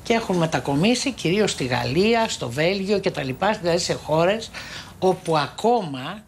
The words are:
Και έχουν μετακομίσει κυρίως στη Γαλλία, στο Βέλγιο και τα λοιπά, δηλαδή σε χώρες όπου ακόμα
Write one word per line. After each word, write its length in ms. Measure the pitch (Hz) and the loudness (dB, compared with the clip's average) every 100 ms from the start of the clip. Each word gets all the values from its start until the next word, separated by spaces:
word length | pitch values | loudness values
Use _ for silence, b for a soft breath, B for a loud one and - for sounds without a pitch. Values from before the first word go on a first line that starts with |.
Και 100 | - | 0
έχουν 220 | 226 - 185 | 0 2 0
μετακομίσει 760 | 160 151 127 139 202 240 285 | 2 0 0 2 4 2 -2
κυρίως 400 | 233 160 196 208 | -2 0 2 0
στη 140 | - 131 | 0 -2
Γαλλία, 600 | 123 120 147 208 233 226 | -2 0 2 4 4 2
στο 200 | - 127 | -2 -6
Βέλγιο 500 | 120 165 202 190 202 | 0 0 0 0 0
και 120 | 185 | 0
τα 120 | 160 | -2
λοιπά, 280 | 135 131 196 214 | -6 0 0 0
δηλαδή 160 | 170 165 | 0 0
σε 140 | - | 0
χώρες 580 | 143 - 156 175 220 - B B B B B | -4 0 2 2 2 -4 B B B B B
όπου 380 | 190 180 - 156 | 2 2 0 0
ακόμα 840 | - - 220 240 180 135 139 208 | 0 0 2 2 0 -8 -8 -12